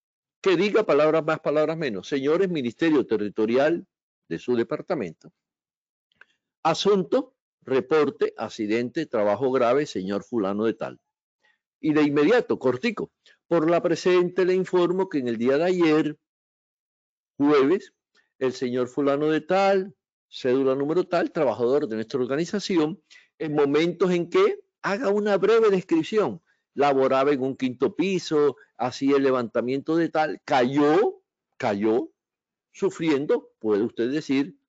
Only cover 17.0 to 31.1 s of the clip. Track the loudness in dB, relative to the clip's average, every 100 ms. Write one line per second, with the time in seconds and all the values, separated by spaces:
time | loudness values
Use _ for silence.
17 | _ _ _ -2 2 4 4 0 -4 _
18 | _ _ _ -6 -4 -2 -4 -2 -4 -2
19 | 0 0 0 -2 0 0 2 0 -2 -12
20 | _ _ _ -6 0 0 2 0 -2 -2
21 | -2 -2 -2 -2 -2 0 0 0 -2 -6
22 | -4 -4 -4 -4 -4 -6 -2 0 0 -4
23 | _ -20 _ -12 -4 0 2 2 0 0
24 | 0 0 0 2 2 0 -10 _ -6 -4
25 | 0 0 0 2 4 4 4 2 2 0
26 | 0 0 -2 -4 _ _ _ 0 2 4
27 | 2 2 2 0 -2 -4 -6 -2 -2 0
28 | -2 -2 -2 0 2 0 _ -8 -6 -2
29 | 0 2 2 0 -2 -4 -2 -4 -2 -2
30 | 0 -2 -2 -6 -2 2 2 2 4 4
31 | 2